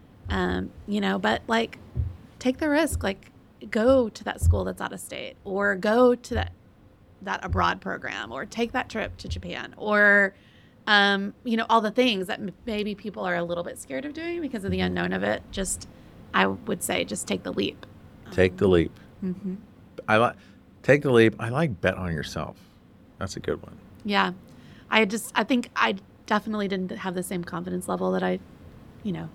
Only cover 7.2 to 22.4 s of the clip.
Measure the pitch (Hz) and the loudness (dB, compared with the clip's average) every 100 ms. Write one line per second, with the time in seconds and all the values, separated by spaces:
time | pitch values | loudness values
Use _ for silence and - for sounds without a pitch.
7.2 | 190 190 180 190 175 185 190 180 - 98 | -8 -6 -2 0 0 0 -6 -8 -8 -8
8.2 | 107 117 214 - 233 254 - 220 - - | -8 -10 -8 -4 -4 -2 -6 -6 -8 -8
9.2 | - - 175 175 - - 214 208 208 202 | -8 -8 -8 -10 -12 -8 0 6 8 8
10.2 | 196 - - - - _ - 208 202 196 | 6 0 -18 -20 -20 _ 2 4 6 2
11.2 | 202 - 247 226 226 226 214 208 254 202 | -2 -8 -2 -2 4 2 4 2 2 2
12.2 | 180 - 202 180 - 208 208 202 214 202 | -2 -6 -6 -8 -6 -4 -4 -6 -8 -6
13.2 | 190 175 170 170 175 - - 262 294 302 | -2 -2 -2 -4 -6 -10 -10 -8 -8 -8
14.2 | 330 349 294 233 190 185 185 180 175 190 | -6 -6 -6 -6 -2 -2 0 -2 -2 -2
15.2 | 202 208 - - 190 - - - - - | -2 -2 -4 -6 -4 -6 -10 -20 -20 -20
16.2 | - 190 190 196 - 175 - 185 185 208 | -4 0 2 0 -4 -6 -2 -2 -2 -6
17.2 | - 190 190 - - - - - - - | -4 -4 -4 -4 -4 -6 -16 -20 -20 -20
18.2 | - - 92 90 101 90 80 - - - | -6 2 2 4 6 6 4 -2 -20 -10
19.2 | 190 180 196 190 - - - - - 110 | -8 -6 -8 -10 -12 -20 -20 -10 2 4
20.2 | 117 - - - - - - 143 147 120 | 4 0 -14 -20 -20 -2 4 4 6 6
21.2 | 113 101 113 127 165 98 92 92 90 80 | 6 4 -2 -2 -2 0 0 0 -2 -4
22.2 | 69 - | -4 -6